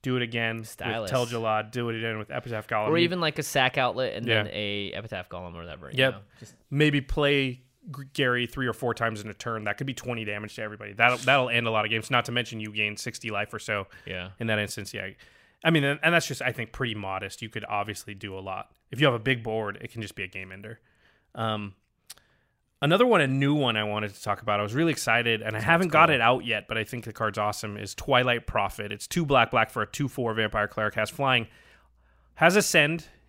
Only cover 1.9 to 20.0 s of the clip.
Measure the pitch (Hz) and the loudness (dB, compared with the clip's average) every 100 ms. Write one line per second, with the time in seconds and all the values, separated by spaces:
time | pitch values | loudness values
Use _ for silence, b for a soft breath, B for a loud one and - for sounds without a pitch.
1.9 | 113 113 110 104 69 120 110 - 110 110 | -2 -4 -4 -6 -8 -6 -8 -2 -2 2
2.9 | 165 170 180 160 156 143 143 127 135 127 | 2 2 0 -2 -4 -2 2 2 2 0
3.9 | 104 127 - 117 110 107 - 104 101 98 | 0 -2 -2 2 2 2 -4 -4 -4 -6
4.9 | - 107 98 90 87 90 85 85 76 73 | -8 -8 -10 -10 -12 -12 -12 -12 -14 -8
5.9 | 127 131 98 - B B B _ 143 151 | 0 0 0 -18 B B B _ 2 4
6.9 | 143 135 - 143 143 135 123 _ _ 240 | 4 0 0 2 2 0 -4 _ _ -16
7.9 | 139 135 - 131 120 120 - 123 110 123 | -14 -10 -2 0 2 -2 -2 -4 -2 -2
8.9 | 113 117 110 104 98 120 113 107 104 135 | 0 -2 -4 -10 -10 -8 -6 -4 -4 -6
9.9 | 127 123 120 107 104 107 - 107 107 107 | -6 -8 -8 -6 -8 -10 -10 -10 -10 -14
10.9 | 101 120 123 131 139 127 117 117 110 107 | 4 6 6 4 4 6 2 2 0 2
11.9 | 110 - 127 123 120 117 110 107 107 104 | 0 2 0 2 -4 -4 -8 -8 -4 -4
12.9 | 104 - - 113 104 104 104 - 104 95 | -4 -10 -10 -8 -6 -6 -8 -4 -4 -4
13.9 | B - 92 92 - 113 107 104 - 101 | B -12 -10 -10 -8 -2 -2 -2 -6 -10
14.9 | 104 98 - b b b b 160 160 139 | -10 -10 -14 b b b b 2 4 2
15.9 | 147 160 170 - 135 123 123 113 - 123 | 2 2 2 0 -4 -4 -4 -10 -4 -4
16.9 | 107 98 95 98 - 110 - 104 107 101 | -4 -6 -6 -8 -10 -12 -10 -4 -4 -4
17.9 | 101 - 98 101 95 95 95 - _ _ | -8 -12 -12 -10 -10 -10 -10 -12 _ _
18.9 | 120 147 120 113 123 113 110 104 101 - | 4 4 4 0 -2 -2 -2 -4 -6 -12
19.9 | 113 | -10